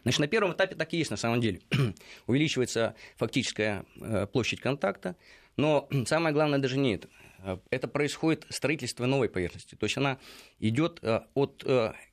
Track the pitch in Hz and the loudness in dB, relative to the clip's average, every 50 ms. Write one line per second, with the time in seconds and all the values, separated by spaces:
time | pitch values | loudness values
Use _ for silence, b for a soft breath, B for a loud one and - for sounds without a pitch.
0 | - 120 127 - 147 147 - 226 208 185 156 - 190 - - - 160 - - 170 | -2 -2 0 0 0 0 2 2 2 0 2 0 0 0 0 -4 -6 -2 0 -2
1 | 147 - 110 98 - 117 117 123 117 110 90 85 _ - - - 135 110 92 - | -2 -2 -2 -2 0 2 2 2 2 2 0 -2 _ -2 0 2 2 2 0 -4
2 | - - - - - - 113 143 156 156 - - 127 - - 117 113 104 - B | -14 -20 -20 -16 -4 0 2 2 2 2 2 0 0 0 2 0 0 0 -2 B
3 | B B B - 127 113 - 135 113 - - - 107 107 104 95 - - - - | B B B -4 -4 0 0 0 -2 -2 0 0 0 0 0 -2 -6 -12 -16 -12
4 | - 101 113 95 98 104 - 131 110 - 135 - - 127 139 147 - 196 196 - | -6 -2 0 0 0 0 0 0 0 0 -2 -4 -2 -4 -4 -2 -2 -4 -4 -2
5 | - 185 175 B B B B B B B B - 135 156 151 139 - - 139 139 | -6 -10 -10 B B B B B B B B 0 2 4 4 2 0 0 -2 -2
6 | 113 - 156 160 170 160 147 147 156 151 143 139 135 127 127 135 139 127 98 82 | 0 0 0 2 2 2 2 2 2 4 2 2 2 2 0 2 2 2 0 0
7 | - - B B B B B B 95 98 95 92 - - - 131 - - - 139 | -4 -10 B B B B B B -8 -6 -6 -6 -4 -4 -4 -4 -4 -4 -2 -2
8 | 147 139 - - - 160 156 156 - - - - - 131 156 156 120 117 - - | -2 -2 -2 -2 0 0 0 0 -4 -12 -12 -4 -2 -2 -2 -2 -4 -8 -6 -2
9 | 117 127 135 139 123 98 - 92 90 85 - 87 - - - - - 104 - - | 0 0 2 2 2 0 0 -2 -2 -2 -4 -8 -18 -18 -10 -4 -2 -2 0 0
10 | 139 139 131 B B B B B B B B B - 110 113 127 160 165 165 - | 0 0 -2 B B B B B B B B B -2 0 2 2 0 0 -2 -4
11 | - 110 113 107 - - - 135 139 135 - - - 131 131 127 113 107 - - | -2 0 0 0 0 -2 -2 0 0 0 -2 -6 -2 2 2 4 2 2 -2 -6
12 | - - | -16 -20